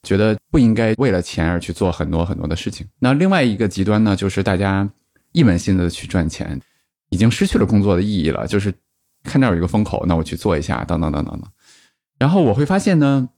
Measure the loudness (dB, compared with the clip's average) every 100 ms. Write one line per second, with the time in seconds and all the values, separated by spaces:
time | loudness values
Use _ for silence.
0 | 0 0 2 0 _ 2 4 4 0 2
1 | 0 0 -2 -2 -2 -2 -4 -2 -2 -2
2 | -2 -2 -2 -4 -4 -6 -6 -10 -16 _
3 | 0 2 2 2 2 0 -2 0 0 2
4 | 2 2 0 -2 0 0 0 0 -4 _
5 | _ _ _ 2 2 2 0 0 0 -4
6 | -4 -2 -2 -6 -8 -10 -12 _ _ _
7 | _ 0 2 2 0 2 2 2 2 2
8 | 0 0 -2 -2 -2 -2 -2 -6 _ _
9 | _ _ -4 0 2 2 0 0 -2 -2
10 | 0 0 -2 -4 -2 -2 -2 -6 -2 -2
11 | -2 -2 -6 -10 -16 _ _ _ _ _
12 | _ _ 0 2 2 2 0 0 2 2
13 | 4 2 -2